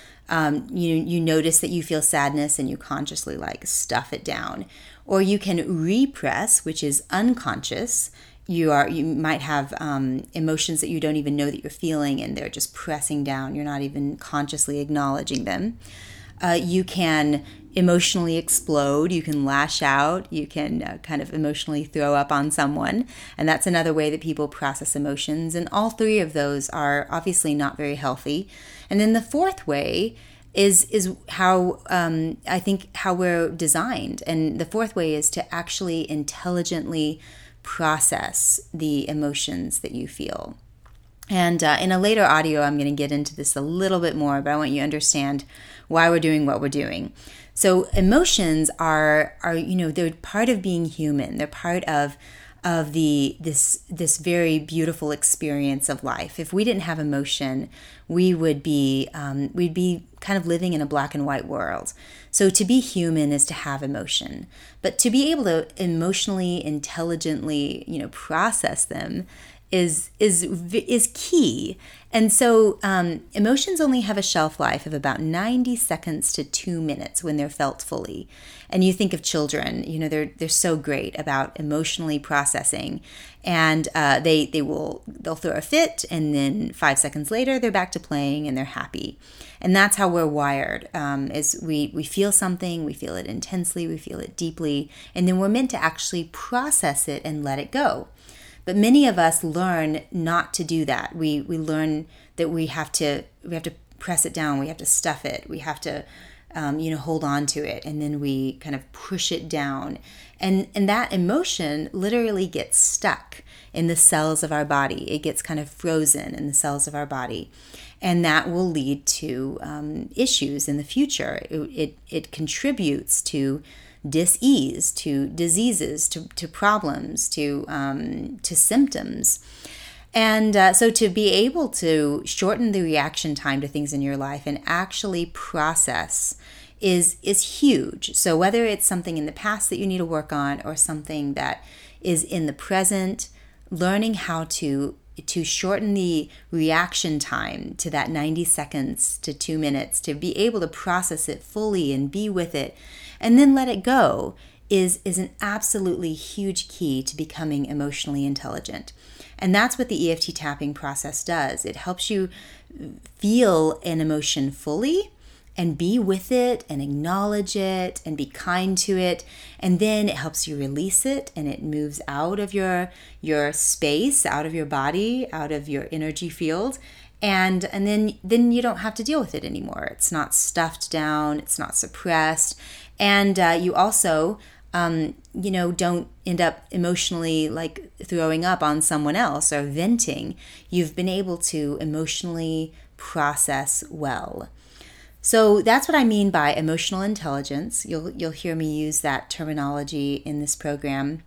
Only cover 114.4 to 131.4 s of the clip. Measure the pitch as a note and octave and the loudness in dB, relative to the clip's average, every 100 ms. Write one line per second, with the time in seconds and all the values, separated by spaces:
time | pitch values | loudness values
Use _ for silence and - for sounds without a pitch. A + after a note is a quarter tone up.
114.4 | D3+ D3+ D3 C#3+ C3+ - - D3 D#3 - | 0 -2 2 2 2 -2 -4 -4 -4 -4
115.4 | - D3+ D3 - F3 D#3+ D3+ - - - | -4 -6 -6 -6 0 2 2 0 -2 -6
116.4 | C#3+ C#3+ D3 C#3+ D3 D3 C#3+ C3+ B2 A2 | -2 0 0 0 -2 -4 -6 -6 -6 -8
117.4 | - - - - - - F3+ F3 E3+ D#3 | -10 -16 -20 -20 -20 -8 0 2 4 2
118.4 | F3 E3+ F#3 D#3 C3+ C#3+ - - D#3 B2+ | 2 0 0 0 -2 -2 -2 -4 -4 -6
119.4 | C3+ - - D3+ D3+ D#3 - - B3+ - | -6 -8 -10 -8 -8 -8 -8 -2 0 2
120.4 | C#3 C#3+ C#3+ C#3+ C#3+ B3+ C#4+ - - - | 0 -2 -2 -2 -2 0 0 0 -4 -6
121.4 | - D#3 - C4 D3 - - E3 - - | -6 -6 -6 -4 -4 -6 -8 -8 -8 -8
122.4 | D#3 - C#4 B3 D#3+ C#3 - - - D3 | -6 -2 -2 0 0 0 0 -2 -2 -2
123.4 | C3+ C#3+ - - - - C#3+ D#3 F3 - | -2 -2 -8 -20 -20 -14 -2 0 2 4
124.4 | B3+ B3 C3+ - - - D#3 C#3 C#3 D#3+ | 6 6 4 0 -2 -2 -2 -2 -2 -2
125.4 | E3+ E3+ A#3+ F#3 - D3+ - D#3+ E3 - | 0 2 2 2 -2 -2 -2 -4 -10 -10
126.4 | E3 - G#3 G#3+ E3+ - - - - - | -10 0 2 2 0 -6 -6 -4 -4 -2
127.4 | D3 C#3+ - C#3+ C#3 C#3 - - - C4 | -2 -2 -6 -6 -4 -4 -6 -6 -8 -8
128.4 | - E3+ - A#3 C#4 - G1+ - - - | -2 2 4 6 4 2 -6 -2 -2 -2
129.4 | - - - - - - - A3+ A3 A3 | -4 -20 -18 -18 -18 -20 -4 2 4 4
130.4 | A3 G3+ F#3+ F#3 A#3 A3+ G#3+ F#3 G3+ F#3 | 4 8 8 8 6 6 2 4 4 6